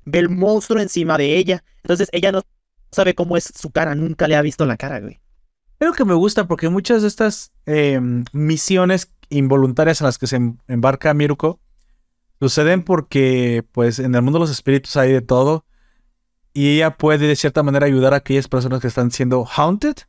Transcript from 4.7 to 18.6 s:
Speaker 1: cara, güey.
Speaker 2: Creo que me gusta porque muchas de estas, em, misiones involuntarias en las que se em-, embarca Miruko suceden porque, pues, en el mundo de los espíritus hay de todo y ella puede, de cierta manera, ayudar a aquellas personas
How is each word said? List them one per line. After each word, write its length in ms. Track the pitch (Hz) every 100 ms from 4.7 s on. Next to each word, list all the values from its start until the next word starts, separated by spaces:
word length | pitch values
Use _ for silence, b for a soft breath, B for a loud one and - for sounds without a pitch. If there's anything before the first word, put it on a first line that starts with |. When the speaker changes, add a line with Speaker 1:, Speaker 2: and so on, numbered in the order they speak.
| 120
Speaker 1:
cara, 220 | 139 127
güey. 200 | 101 - _ _ _ _ _ -
Speaker 2:
Creo 120 | 320
que 140 | 330 214
me 80 |
gusta 340 | 170 202 214 180
porque 220 | 165 165
muchas 320 | 185 190 226
de 80 | 208
estas, 420 | - 220 - - _ -
em, 580 | 151 143 131 123 120 120
misiones 800 | 143 151 156 - 185 180 185 - _ -
involuntarias 720 | 143 135 135 131 123 156 156
en 40 | 139
las 120 | -
que 100 | 123
se 80 | 127
em-, 200 | 120 120 -
embarca 460 | 123 127 135 156
Miruko 460 | 147 147 147 156 - _ _ _ _ _ _ _ -
suceden 440 | 135 - 151 185
porque, 800 | 175 170 - 139 131 127 123 117 -
pues, 280 | - 120 117
en 140 | 131 123
el 60 |
mundo 180 | 127 160
de 40 |
los 80 | 165
espíritus 440 | 135 - 139 - 147
hay 140 | 131
de 100 | 131
todo 440 | 120 127 135 160 - _ _ _ _ _ _ _ _
y 220 | 143 143 151
ella 220 | 160 -
puede, 300 | 156 151 151
de 80 | 143
cierta 280 | 147 156
manera, 220 | 147 139 143
ayudar 280 | 131 131
a 40 | 139
aquellas 300 | - 135 -
personas 320 | 131